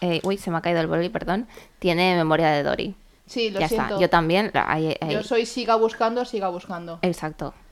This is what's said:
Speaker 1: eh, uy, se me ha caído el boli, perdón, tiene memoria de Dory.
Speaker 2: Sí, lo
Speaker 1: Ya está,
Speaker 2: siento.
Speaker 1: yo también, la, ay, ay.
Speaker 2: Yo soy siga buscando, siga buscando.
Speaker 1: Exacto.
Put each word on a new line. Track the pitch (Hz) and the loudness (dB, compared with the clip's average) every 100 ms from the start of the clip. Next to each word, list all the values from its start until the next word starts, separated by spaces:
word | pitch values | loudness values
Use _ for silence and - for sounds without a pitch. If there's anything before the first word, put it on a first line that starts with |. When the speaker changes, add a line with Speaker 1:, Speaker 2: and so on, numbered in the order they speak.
Speaker 1:
eh, | 180 165 | -2 0
uy, | 180 196 | 0 -4
se | 196 | -2
me | 165 | -2
ha | |
caído | 170 170 | 0 0
el | 160 | 0
boli, | 165 175 | 0 -2
perdón, | - - 190 254 - - - | -4 -2 -4 -4 -14 -20 -4
tiene | 180 170 185 180 | 0 4 4 4
memoria | 160 156 160 | 4 4 4
de | 147 | 2
Dory. | 143 - - 190 - _ - | 0 -2 -4 -8 -18 _ -10
Speaker 2:
Sí, | 254 226 | -4 -2
lo | 196 | 0
Speaker 1:
Ya | 240 | 0
está, | 226 - | 0 0
Speaker 2:
siento. | 196 | 2
Speaker 1:
yo | 175 | 4
también, | 170 160 180 208 | 4 4 2 2
la, | - - | 0 0
ay, | 156 160 - | 0 0 -2
ay. | 160 | -2
Speaker 2:
Yo | 208 | -2
soy | 208 233 240 | 0 -2 -2
siga | - 226 226 | -4 0 2
buscando, | 226 - 226 240 | 2 2 0 0
siga | 247 220 190 | -4 -4 -4
buscando. | 180 - 175 170 170 | -4 -8 -12 -10 -4
Speaker 1:
Exacto. | 180 165 156 151 139 - - | -2 -2 -6 -8 -12 -12 -20